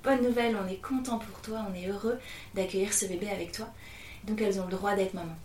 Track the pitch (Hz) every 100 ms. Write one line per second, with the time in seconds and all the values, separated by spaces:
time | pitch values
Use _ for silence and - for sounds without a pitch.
0 | 262 254 240 233 233 208 185 190 - 262
1 | 247 226 214 - 220 220 202 180 185 202
2 | 220 247 - - - 196 185 190 202 -
3 | 190 175 202 185 170 - 220 - - -
4 | - - 208 214 208 190 180 185 202 196
5 | 185 180 165 165